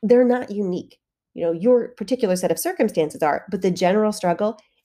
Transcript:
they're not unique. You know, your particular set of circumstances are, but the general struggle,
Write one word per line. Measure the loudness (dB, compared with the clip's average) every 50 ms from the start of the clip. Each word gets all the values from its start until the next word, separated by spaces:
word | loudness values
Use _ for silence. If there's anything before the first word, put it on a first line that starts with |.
| 2
they're | 4 4 6 6
not | 4 2 0 -2 -6
unique. | -6 -6 -4 -4 -4 -6 -8 -12 -18 _ _ _ _ _ _ _ _
You | -6 -4
know, | -4 -4
your | 0 2 4 4 4 2 -2
particular | -8 -12 -6 -4 -2 -2 0 0 0
set | 0 0 -2
of | -2 -2
circumstances | -2 -6 -2 0 -2 0 2 0 -2 -2 -2 -2 0
are, | 0 0 -2 -4 -6
but | -6 -2
the | -2 -2
general | 0 2 2 2 2 2 2 0
struggle, | -2 -2 -2 -2 0 0 -2 -4 -4 -6 _ _ _ _ _